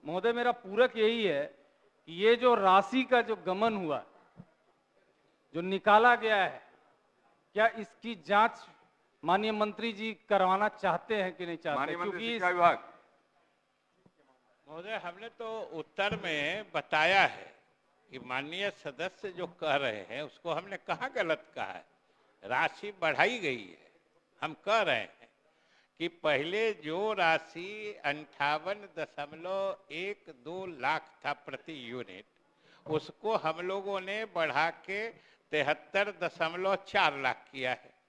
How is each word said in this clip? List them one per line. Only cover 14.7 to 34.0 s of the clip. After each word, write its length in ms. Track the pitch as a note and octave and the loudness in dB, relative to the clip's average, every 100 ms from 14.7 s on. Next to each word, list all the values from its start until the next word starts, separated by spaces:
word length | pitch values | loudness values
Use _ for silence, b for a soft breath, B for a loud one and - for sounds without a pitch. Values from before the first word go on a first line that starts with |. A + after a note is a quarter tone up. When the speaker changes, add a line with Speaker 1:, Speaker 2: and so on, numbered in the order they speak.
| D#3 F#3+ A3 | -14 -8 -8
Speaker 3:
हमने 320 | F3 F3 A3+ | -8 -12 -18
तो 320 | _ A3+ A3 | _ -10 -8
उत्तर 560 | F3+ D#3+ D3+ - G3+ A3 | -8 -10 -12 -2 -2 -2
में 560 | F#3 D3+ D3 F#3+ G#3 | -4 -2 -2 -4 -6
बताया 500 | D#3 - D#3 D#3+ G3 | -6 0 4 6 6
है 320 | D#3+ - - - _ _ _ _ _ | 6 2 -16 -20 _ _ _ _ _
कि 80 | C3 | -18
माननीय 520 | B2 B2+ C#3+ F3 G3+ | -8 -6 -6 -6 -6
सदस्य 600 | F#3+ D3+ C3 F3+ - G3+ | -6 -14 -8 -8 -8 -12
जो 160 | F3 F3+ | -10 -10
कह 300 | F3 D#3 C#3 | -6 0 0
रहे 160 | C3+ | 0
हैं, 300 | G#2+ F#2 A#2+ | -4 -10 -10
उसको 300 | D3+ - E3+ | -12 -12 -6
हमने 240 | D#3 F#3+ G3 | -6 -6 -14
कहाँ 340 | - E3 C4+ | -8 -6 -4
गलत 420 | C4+ F3 D3+ - | -4 -2 -2 -4
कहा 100 | C3+ | -10
है? 200 | G2 F2+ - _ _ _ _ _ | -10 -10 -18 _ _ _ _ _
राशि 480 | G2 B2 D#3+ - G#3 | -4 0 0 -4 -14
बढ़ाई 460 | G3 E3 C#3 F3+ A#3+ | -4 -2 2 2 2
गई 280 | E3+ B2 F#2+ | -4 -6 -10
है। 240 | D2+ - _ _ _ _ _ | -20 -20 _ _ _ _ _
हम 160 | D3+ D3+ | -10 -8
कह 180 | - A3 | 0 0
रहे 140 | F#3 A#2+ | 2 0
हैं 320 | F#2+ _ - _ _ _ _ _ _ _ | -2 _ -20 _ _ _ _ _ _ _
कि 100 | E3 | -8
पहले 640 | E3+ D#3 C#3 D3+ G3+ A3+ | -4 0 0 0 -2 -2
जो 400 | G3+ D3+ E3 G#3+ | -2 -6 -4 -2
राशि 880 | G3+ E3 D#3+ - E3 F#3 G#3+ G#3 G#3 | 2 2 2 -2 -14 -12 -12 -12 -6
अंठावन 680 | D3 D3 D3+ - C#3+ D#3 E3 | -4 -4 -8 -4 -2 -2 -4
दशमलव 1080 | G#3 G3 D#3+ D3+ - C#3+ D#3 F3 G3 G3 - _ | -10 -10 -12 -10 -10 -12 -12 -8 -6 -6 -8 _
एक 340 | D3+ F#3+ G3+ - | -10 -10 -10 -16
दो 380 | C3+ B2+ F#3 F#3+ | -18 -12 -12 -12
लाख 540 | D#3 B2+ D#3 - _ - | -6 -2 -2 -6 _ -6
था 60 | |
प्रति 580 | C#3+ - C3+ - D#3 A#2+ | -6 -8 -12 -12 -14 -10
यूनिट, 340 | B2 A2 F#2 - _ _ b b b - | -10 -10 -14 -20 _ _ b b b -4
उसको 500 | D#3 - - G#3+ A3 | -4 -4 -8 -2 0
हम 240 | D#3 D#3+ | 0 -4
लोगों 400 | F3+ G3 G3 G3 | -4 -4 -4 -6